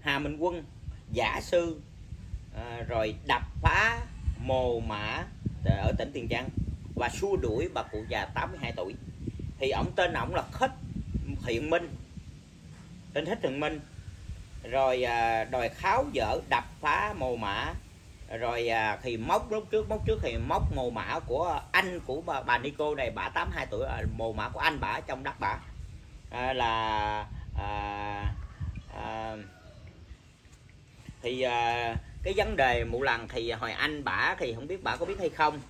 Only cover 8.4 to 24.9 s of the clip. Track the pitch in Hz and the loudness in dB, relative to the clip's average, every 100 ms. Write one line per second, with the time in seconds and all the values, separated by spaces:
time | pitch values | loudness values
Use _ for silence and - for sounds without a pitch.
8.4 | 170 175 120 110 92 113 - - - - | -2 -2 -4 -2 -4 -6 -10 -6 -6 -4
9.4 | - - 135 127 113 - 175 156 117 175 | -8 0 0 2 2 4 4 4 0 0
10.4 | - - 262 - - - - - - - | -2 2 0 0 -8 -6 -4 -4 -2 -4
11.4 | 123 117 151 170 170 - - - - - | -2 0 2 2 2 -10 -12 -14 -14 -16
12.4 | - - - - - - - 143 160 220 | -18 -18 -18 -16 -16 -16 -4 -4 -2 0
13.4 | 156 135 151 151 - - - - - - | 0 0 -2 -2 -10 -14 -14 -12 -10 -10
14.4 | - - 117 131 135 127 123 117 117 113 | -10 -12 -2 4 4 4 4 4 4 4
15.4 | 113 131 117 - 190 226 294 143 110 135 | 2 0 0 0 4 4 4 2 2 0
16.4 | - 123 - - 151 160 208 196 131 120 | 2 0 0 -2 2 2 2 0 -2 0
17.4 | 104 104 143 170 - - - - - 113 | 0 0 -2 -4 -10 -20 -20 -18 -10 -2
18.4 | 120 120 117 113 110 104 131 113 123 202 | 0 2 2 4 2 0 -2 -2 2 2
19.4 | - 214 214 214 208 214 - 214 143 113 | 2 -4 0 0 2 0 2 2 2 0
20.4 | 123 185 - 147 123 113 92 151 - 127 | 2 2 2 2 0 -2 -2 -4 0 0
21.4 | 175 151 - 175 185 175 - 143 170 139 | 2 0 2 2 2 -2 -4 -4 -2 -2
22.4 | 120 120 139 147 151 143 120 107 98 - | 2 2 2 0 0 2 -2 -2 -2 -2
23.4 | 170 160 131 107 135 120 110 113 113 107 | -2 -2 -4 -2 -2 -2 -2 0 -2 -2
24.4 | 110 123 151 147 101 | -4 2 2 2 -2